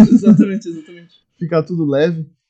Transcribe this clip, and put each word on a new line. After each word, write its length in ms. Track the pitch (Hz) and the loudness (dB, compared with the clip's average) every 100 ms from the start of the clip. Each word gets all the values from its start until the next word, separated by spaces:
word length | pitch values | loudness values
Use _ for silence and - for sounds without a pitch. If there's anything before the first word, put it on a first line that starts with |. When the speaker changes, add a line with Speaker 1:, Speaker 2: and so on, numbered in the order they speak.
Speaker 1:
Exatamente, 680 | 220 240 208 175 196 196 - | 4 4 4 2 2 -2 -10
exatamente. 460 | 330 165 175 170 _ _ | -14 -16 -20 -20 _ _
Speaker 2:
<laughs> 40 | - | -12
Ficar 240 | 165 165 | -4 -4
tudo 220 | 160 175 151 | -4 -4 -4
leve. 420 | 139 165 165 151 _ | -2 -2 -4 -12 _